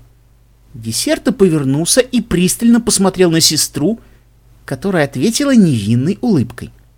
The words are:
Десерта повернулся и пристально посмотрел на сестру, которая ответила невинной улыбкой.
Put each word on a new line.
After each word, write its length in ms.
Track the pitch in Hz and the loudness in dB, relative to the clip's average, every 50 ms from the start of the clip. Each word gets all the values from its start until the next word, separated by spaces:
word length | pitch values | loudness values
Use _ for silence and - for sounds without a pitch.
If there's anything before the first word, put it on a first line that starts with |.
| - _ _ _ _ _ _ _ _ _ _ _ _ _ - | -20 _ _ _ _ _ _ _ _ _ _ _ _ _ -20
Десерта 580 | 117 110 113 117 - - - 302 330 - - 214 | -16 -10 -8 -6 -6 -2 -2 -2 -2 0 -2 0
повернулся 680 | - 202 190 160 156 143 131 135 143 165 170 - - | 2 2 2 2 2 0 -2 -2 -2 -2 -2 0 0
и 200 | 247 - - 247 | 0 0 0 -4
пристально 600 | - - - 170 175 185 - - - 233 233 240 | -4 -2 -2 0 0 0 -2 0 2 2 2 2
посмотрел 500 | 233 - 190 - 196 190 185 180 185 180 | 2 0 0 0 0 0 0 2 2 2
на 100 | 160 165 | 2 2
сестру, 600 | 151 - 165 147 - - - - 139 170 220 226 - - _ - _ _ _ _ _ _ _ _ _ | 0 0 0 -2 -4 -4 -4 -4 -2 -2 -2 -4 -6 -16 _ -20 _ _ _ _ _ _ _ _ _
которая 400 | - - 131 - 196 202 180 151 | -12 -10 -8 -6 -4 -2 0 0
ответила 500 | 139 - - 131 208 226 - 285 277 269 | -2 -2 -2 -2 -2 0 0 0 2 4
невинной 640 | 240 208 175 147 117 98 101 113 120 127 151 208 - | 4 4 4 4 0 0 0 0 0 0 0 -2 -2
улыбкой. 500 | - 247 220 160 117 123 - - - - - _ _ _ _ | -2 0 0 0 0 -2 -6 -14 -16 -18 -18 _ _ _ _